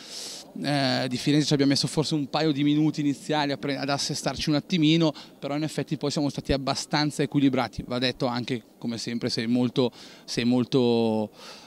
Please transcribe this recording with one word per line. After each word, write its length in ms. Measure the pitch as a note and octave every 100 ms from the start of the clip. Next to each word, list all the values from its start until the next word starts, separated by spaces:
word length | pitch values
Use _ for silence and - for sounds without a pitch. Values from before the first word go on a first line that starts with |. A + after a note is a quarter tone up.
| - - - - - -
eh, 440 | D3+ C#3+ C3+ B2+ C3
di 100 | B2
Firenze, 280 | - D3 C#3+
ci 60 |
abbiamo 200 | D3 C#3
messo 140 | C3+ C#3+
forse 280 | - D3+
un 160 | D#3 C#3
paio 200 | D3+ D#3+
di 140 | C#3
minuti 360 | D3 D3+ D#3 D3+
iniziali 520 | D3 C3+ - D3+ C#3+
a 60 | C#3
pre-, 180 | C#3+ C3+
ad 140 | C#3
assestarci 580 | C#3 - D3+ D3+ C3 -
un 60 |
attimino, 580 | D3 - F3+ D3+ E3 D#3+ - - -
però 160 | C#3
in 100 | C#3+
effetti 340 | D3+ - C#3 D3+
poi 120 | D3
siamo 200 | D#3 C#3+
stati 240 | C#3 -
abbastanza 680 | C#3 C3+ C3+ - D3+ D3+ -
equilibrati. 600 | C#3+ D3 C#3 C3 A#2 - -
Va 120 | A#2+
detto 260 | B2+ B2
anche, 380 | C3 A#2+ B2 B2 - -
come 180 | A#2 A#2
sempre, 320 | - A#2 B2+
sei 180 | A#2 A#2
molto, 440 | B2 B2 B2+ B2 - - -
sei 200 | - -
molto, 840 | A#2+ B2 A#2 C3+ A#2+ A#2 A2+ A2 G#2+ - - -